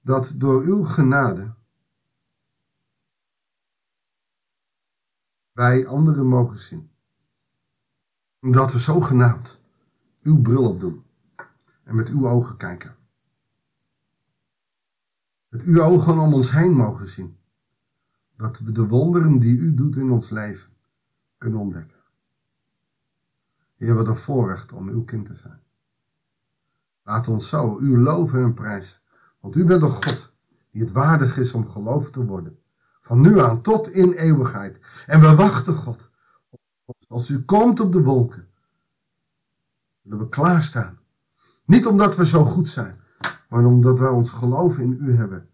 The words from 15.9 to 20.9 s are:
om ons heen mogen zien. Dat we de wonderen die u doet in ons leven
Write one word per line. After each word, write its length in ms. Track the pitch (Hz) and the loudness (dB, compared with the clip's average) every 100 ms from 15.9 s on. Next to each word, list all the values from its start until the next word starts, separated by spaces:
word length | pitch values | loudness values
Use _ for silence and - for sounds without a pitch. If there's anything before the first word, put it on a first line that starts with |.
| 175 165 160 | 2 2 2
om 160 | 156 | 2
ons 160 | 135 123 | 2 2
heen 220 | 139 180 | 2 2
mogen 360 | 147 110 101 98 | 2 0 -4 -16
zien. 300 | - 87 - _ _ _ _ _ _ _ _ _ _ | -16 -18 -20 _ _ _ _ _ _ _ _ _ _
Dat 180 | 110 - | -12 -12
we 140 | 110 | -8
de 140 | 113 104 | -4 0
wonderen 520 | 120 160 175 160 131 | 0 0 2 2 2
die 200 | 113 127 | 2 2
u 160 | 165 | 0
doet 220 | 127 143 135 | 0 -2 -2
in 140 | 131 | -2
ons 200 | 117 - | -2 -4
leven 400 | 107 104 95 _ _ _ | -10 -10 -14 _ _ _